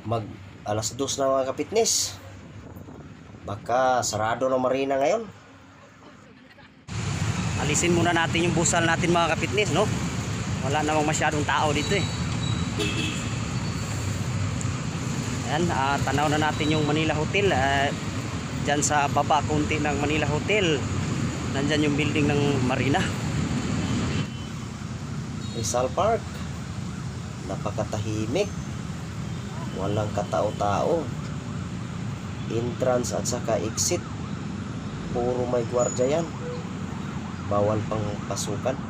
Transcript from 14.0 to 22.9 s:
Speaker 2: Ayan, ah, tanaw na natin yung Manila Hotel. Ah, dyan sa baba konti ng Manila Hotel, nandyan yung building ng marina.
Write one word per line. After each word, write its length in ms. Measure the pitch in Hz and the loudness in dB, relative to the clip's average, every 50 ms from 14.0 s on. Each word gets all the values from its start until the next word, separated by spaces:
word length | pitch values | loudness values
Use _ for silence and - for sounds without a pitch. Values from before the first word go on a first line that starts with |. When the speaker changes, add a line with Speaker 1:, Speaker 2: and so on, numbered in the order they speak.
| - - - - - - - - - - - - - - - - - - - - - - - - - - - - - - | -2 -2 -2 -2 -2 -2 -2 -2 -2 -2 -2 -2 -2 -2 -2 -2 -4 -4 -4 -4 -4 -4 -4 -2 -2 -2 -4 -4 -2 -2
Speaker 2:
Ayan, 160 | 131 151 175 170 | 0 2 2 2
ah, 280 | 156 127 135 139 139 139 - | 2 2 2 2 2 2 2
tanaw 280 | - 131 143 147 156 | 2 2 2 2 4
na 80 | 143 151 | 4 4
natin 320 | 156 151 147 - 156 151 | 4 2 2 2 2 2
yung 120 | 156 156 151 147 | 2 2 2 2
Manila 280 | 147 156 160 156 151 | 2 2 2 2 2
Hotel. 320 | 151 156 151 151 190 208 190 | 2 0 2 2 4 4 6
Ah, 360 | 160 127 135 139 139 139 139 143 - - - - - - - - - - - - - - - | 6 6 4 4 4 4 2 2 0 -2 -4 -4 -4 -4 -4 -4 -4 -4 -6 -4 -4 -2 0
dyan 200 | 143 143 147 139 | 2 2 2 2
sa 280 | 139 147 147 143 139 | 4 4 4 4 4
baba 320 | 131 143 143 - 160 147 - | 2 2 4 4 4 2 4
konti 360 | - 151 151 151 147 156 156 | 2 2 2 2 2 0 0
ng 200 | 147 147 143 143 147 | 2 0 0 0 0
Manila 240 | 143 151 156 151 139 | 2 2 2 2 2
Hotel, 520 | 147 151 147 156 196 214 196 170 156 131 - - - - - - - - - - - - - - - | 2 0 2 2 2 4 4 4 2 2 0 -2 -2 -2 0 0 0 0 -2 -2 -2 -2 -4 -2 -2
nandyan 320 | 135 143 147 156 151 151 151 | 0 2 2 2 4 4 4
yung 80 | 143 143 | 4 2
building 280 | 151 147 147 156 147 143 | 2 2 2 2 4 4
ng 140 | 143 143 143 143 143 139 - 127 | 4 4 4 4 4 2 2 2
marina. 320 | 131 131 - 135 | 2 2 2 4